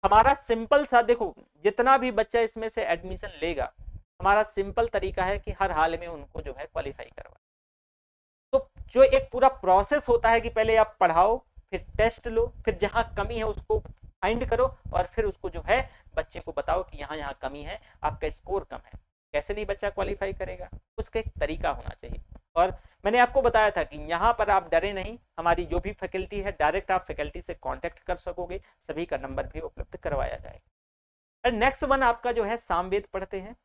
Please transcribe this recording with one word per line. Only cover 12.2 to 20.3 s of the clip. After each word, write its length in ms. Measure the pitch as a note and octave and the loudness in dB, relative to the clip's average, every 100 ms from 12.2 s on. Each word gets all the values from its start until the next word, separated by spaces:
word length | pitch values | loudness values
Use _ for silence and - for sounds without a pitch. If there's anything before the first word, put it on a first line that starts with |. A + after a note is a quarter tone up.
| A#3+ | -4
लो, 180 | A3+ A#3 - | -2 -2 -2
फिर 140 | - - | -4 -2
जहाँ 360 | G3+ A3+ A3+ | 0 0 -2
कमी 220 | - G3+ A3+ | -4 -4 -4
है 80 | |
उसको 340 | A3 G#3 - G#3+ - - - _ | -4 -6 -2 -2 -2 -18 -20 _
फाइंड 260 | F#3+ A#3 B3+ | -2 -2 0
करो, 140 | A#3+ C4 - - | 2 0 -2 -6
और 120 | - F3+ | -4 -4
फिर 180 | - | -2
उसको 260 | G#3 F#3+ F#3+ | -2 -4 -10
जो 120 | E3+ | -8
है 160 | E3 A#3 C4 - - | 0 0 0 -12 -8
बच्चे 260 | - D#3 F3 | -8 -6 -10
को 120 | - | -8
बताओ 300 | D#3+ C#3 E3+ | -6 -2 -4
कि 160 | F#3 - | -4 -12
यहाँ, 180 | C#3+ D#3 | -10 -8
यहाँ 180 | C#3+ | -8
कमी 280 | C3+ C3+ C#3+ | -8 -10 -10
है, 180 | D3 G#3 _ _ | -14 -14 _ _
आपका 260 | D3+ - D#3 | -6 -4 -6
स्कोर 360 | - - F#3+ | -8 -6 -6
कम 160 | - B2+ | -6 -16
है, 140 | - - _ _ _ | -16 -20 _ _ _
कैसे 200 | D3 - | -6 -4
नहीं 120 | G#3 G#3+ | -8 -6
बच्चा 240 | G3 G3+ | -6 -6
क्वालिफाई 420 | G3+ F#3+ G3+ G3 | -4 -6 -4 -6